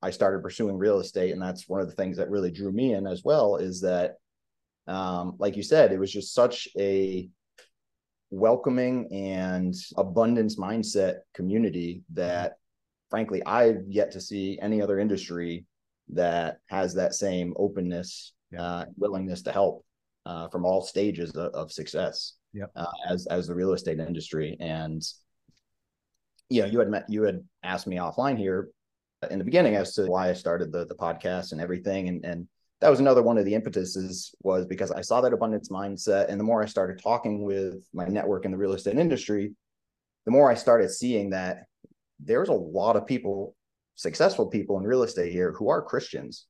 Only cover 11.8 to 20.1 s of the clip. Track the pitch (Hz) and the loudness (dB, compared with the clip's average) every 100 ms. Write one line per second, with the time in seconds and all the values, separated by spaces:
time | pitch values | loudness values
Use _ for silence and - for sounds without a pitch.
11.8 | 85 90 - 82 87 87 87 - _ _ | -6 -8 -10 -6 -2 -2 -4 -6 _ _
12.8 | _ _ _ 107 107 101 - 110 117 104 | _ _ _ -4 -2 -4 0 6 6 4
13.8 | 95 98 101 92 90 101 95 101 104 107 | 0 0 0 -2 -8 -6 -4 -4 -2 0
14.8 | 101 98 107 98 - 87 87 85 - _ | 2 2 2 0 -4 -6 -6 -6 -10 _
15.8 | _ _ _ 80 87 85 82 - _ 95 | _ _ _ 0 2 2 -2 -6 _ -2
16.8 | 92 87 87 - 98 90 87 - 101 98 | 0 0 -2 0 -2 0 -2 0 0 0
17.8 | 90 87 90 - - _ _ 87 87 87 | -2 -4 -6 -12 -18 _ _ -8 -6 -6
18.8 | 85 - 101 95 95 90 - 95 98 - | -8 -4 -2 -2 -4 -6 -4 2 2 0
19.8 | _ _ _ | _ _ _